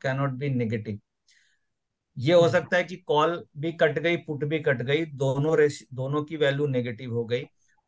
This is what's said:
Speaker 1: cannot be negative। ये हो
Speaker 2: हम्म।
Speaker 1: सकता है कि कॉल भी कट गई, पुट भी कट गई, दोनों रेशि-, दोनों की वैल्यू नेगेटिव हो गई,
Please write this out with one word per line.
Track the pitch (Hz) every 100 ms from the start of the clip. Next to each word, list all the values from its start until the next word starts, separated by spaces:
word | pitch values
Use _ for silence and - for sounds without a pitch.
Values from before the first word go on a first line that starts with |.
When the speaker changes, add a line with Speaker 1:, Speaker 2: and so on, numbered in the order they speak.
| 135
Speaker 1:
cannot | 135 139
be | 127 143 123
negative। | 113 110 107 101 - _ _ _ _ _ _ _ _ _ _ 135
ये | 131
हो | 175
Speaker 2:
हम्म। | 165
Speaker 1:
सकता | 175 143 180
है |
कि | 170 180
कॉल | - 151 160 175 - 143
भी | 165
कट | 165 160 143
गई, | 165 170
पुट | - 139
भी | 147 156
कट | 156 127
गई, | 127 151
दोनों | 160 131 135 135 156 156
रेशि-, | 147 - -
दोनों | 127 135 151
की | 147 156
वैल्यू | 143 139 143
नेगेटिव | 127 120 113 131
हो | 117
गई, | 113 123 147 _ _ _